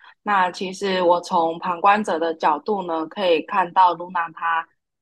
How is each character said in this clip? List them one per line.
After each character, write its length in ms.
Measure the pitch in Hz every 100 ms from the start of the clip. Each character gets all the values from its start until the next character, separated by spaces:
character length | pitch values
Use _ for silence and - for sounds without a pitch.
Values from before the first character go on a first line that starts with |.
| - _
那 280 | 208 202 180
其 220 | 175 185
实 300 | 190 196 185
我 180 | 175 175
从 380 | 175 170 165 170
旁 220 | 185 170
观 220 | 202 208
者 160 | 214 165
的 140 | 165
角 240 | 160 175 147
度 220 | - 202 175
呢， 200 | 160 160
可 200 | 208 185
以 160 | 156
看 280 | - 202 175
到 220 | 180 180
Luna 380 | 170 175 180 165
她 320 | 160 170 165 - _ _ _